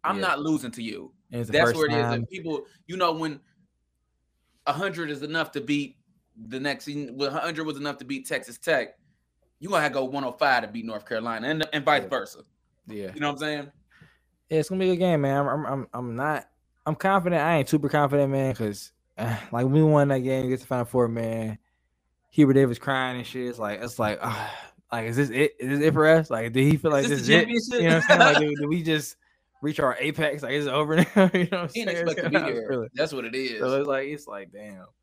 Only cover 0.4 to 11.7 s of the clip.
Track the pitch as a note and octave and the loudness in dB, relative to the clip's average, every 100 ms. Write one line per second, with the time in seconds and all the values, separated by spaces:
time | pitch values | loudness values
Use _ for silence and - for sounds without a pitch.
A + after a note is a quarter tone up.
0.4 | D3+ D#3 B2 A#2+ A2+ G2 - _ _ A#2+ | 0 -2 -4 -10 -10 -10 -14 _ _ -8
1.4 | A#2 C#3+ D#3+ A#2 D3+ A#2 A#2 A#2 A2+ F#3+ | 0 2 4 4 2 2 0 -2 -6 -8
2.4 | E3 D3+ - _ - F#3 F3 D#3+ D#3+ C#3 | -6 -8 -8 _ -12 0 0 0 -4 -8
3.4 | _ _ _ _ _ _ _ _ _ _ | _ _ _ _ _ _ _ _ _ _
4.4 | _ _ - D3 F#3+ E3 D#3+ C#3+ D3 D#3+ | _ _ -4 -2 -4 -4 -8 -8 -6 -4
5.4 | D3+ C#3+ C3 D3 C#3 _ _ _ _ A2+ | -4 -6 -4 -4 -4 _ _ _ _ -20
6.4 | A2 B2+ C#3+ C3+ - D3 C#3 C3 C#3 D3+ | -12 -6 -6 -6 -8 -10 -10 -4 -4 -2
7.4 | E3 D#3 D#3 C#3 C#3+ C#3 B2+ C3+ C3 C#3+ | -6 -4 -6 -6 -8 -8 -8 -10 -6 -6
8.4 | - A#2+ - D3 A2 _ _ _ _ _ | -8 -8 0 0 0 _ _ _ _ _
9.4 | _ _ F3 F#3 D3+ C3 C3 C#3 C3 A#2+ | _ _ -2 0 2 0 -2 -4 -6 0
10.4 | C#3+ B2+ A2 A2+ A2+ G#2+ - A2+ A#2 A2+ | 2 2 0 -8 -8 -10 -6 -4 -4 -6
11.4 | B2 D#3+ D#3 | -4 -2 -2